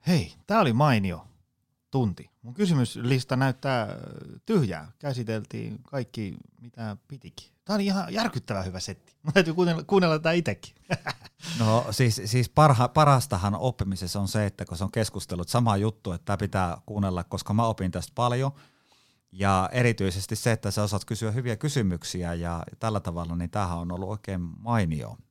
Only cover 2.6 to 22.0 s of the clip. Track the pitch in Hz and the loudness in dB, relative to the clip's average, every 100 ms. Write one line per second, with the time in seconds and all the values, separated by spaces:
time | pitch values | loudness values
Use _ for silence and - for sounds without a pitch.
2.6 | 202 147 120 - 117 131 - 127 135 127 | 2 4 2 0 0 0 0 0 0 0
3.6 | 139 127 104 - - - - - - 214 | -2 -2 -2 -8 -12 -14 -16 -14 0 2
4.6 | 110 80 76 _ 143 127 110 110 98 113 | 2 -2 -10 _ -6 -6 -4 -4 -6 -8
5.6 | 110 107 - 139 117 - 101 - - _ | -8 -10 -8 -8 -6 -8 -8 -8 -18 _
6.6 | 120 117 110 101 _ 139 135 - - _ | -20 -10 -10 -10 _ -16 -16 -18 -20 _
7.6 | - 202 196 190 170 185 - 127 - 101 | -4 0 0 0 -2 -2 -2 -4 -4 -4
8.6 | 92 90 - 92 _ _ 156 196 165 160 | -4 -6 -10 -12 _ _ 2 2 4 2
9.6 | 175 165 151 196 175 156 160 170 160 101 | 2 0 2 4 4 2 2 2 0 -6
10.6 | - _ - - - - - _ 170 160 | -10 _ -6 -6 -6 -12 -16 _ -8 0
11.6 | 110 113 120 107 123 104 104 123 117 - | 4 4 2 2 2 2 0 0 2 6
12.6 | 151 123 123 156 147 135 - 90 101 104 | 6 8 4 6 6 6 4 0 0 0
13.6 | 127 - 98 92 90 104 95 110 101 - | -2 -2 -6 -4 -4 -4 -2 0 -2 -2
14.6 | 85 82 95 - 107 98 - 87 87 123 | -10 -6 -2 -2 -2 -4 -6 -6 0 2
15.6 | 117 98 110 - 104 85 - 98 101 95 | 4 2 0 -4 -8 -8 -4 -2 0 0
16.6 | 90 82 - 104 98 90 87 98 - 107 | -2 -4 -6 -2 0 -2 -4 -8 -2 2
17.6 | 113 107 92 87 - - 120 123 135 139 | 2 0 -4 -4 -8 -2 0 0 -2 -4
18.6 | - _ _ _ _ _ _ 95 98 95 | -20 _ _ _ _ _ _ 0 2 4
19.6 | 92 127 123 110 95 90 - 107 120 110 | 2 2 2 2 0 -2 -6 -2 0 0
20.6 | 101 101 104 101 - 110 110 113 123 107 | -2 -2 0 -2 -4 -4 -2 -2 -4 -4
21.6 | 151 139 101 87 | -2 0 0 -2